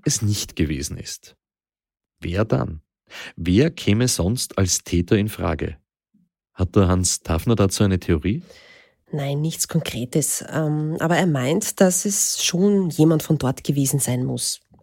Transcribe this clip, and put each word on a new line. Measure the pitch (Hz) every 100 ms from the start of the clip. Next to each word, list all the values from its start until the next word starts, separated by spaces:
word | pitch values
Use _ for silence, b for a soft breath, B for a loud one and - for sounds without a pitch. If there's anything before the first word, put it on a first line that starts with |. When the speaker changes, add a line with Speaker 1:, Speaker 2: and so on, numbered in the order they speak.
Speaker 1:
es | - -
nicht | 104 104 - -
gewesen | 76 69 - 87
ist, | - - - _ _ _ _ _ _ _ _ _
wer | 87 90 110
dann? | 131 - 80 _ _ _ B B -
Wer | 90 95 160
käme | - - 104 123
sonst | - 87 123 - -
als | 92 -
Täter | - 87 85 104
in | 107
Frage? | - 87 80 78 78 _ _ _ _ _ _ _
Hat | - 92
der | 107 90
Hans | 92 92 -
Tafner | - 82 -
dazu | 107 98 -
eine | 104 92
Theorie? | - 82 90 143 B B B B B B -
Speaker 2:
Nein, | 151 139 143
nichts | 156 - -
Konkretes. | 165 - 120 123 160 143 - -
Ähm, | 151 156 151 151 156
aber | 160 170
er | 180
meint, | 143 123 175 - -
dass | 185 180
es | 208 196 - -
schon | - 175 202 202 180
jemand | 143 156 156
von | - 156
dort | 127 131
gewesen | - 139 135 143
sein | - 123
muss. | 131 123 - - _ _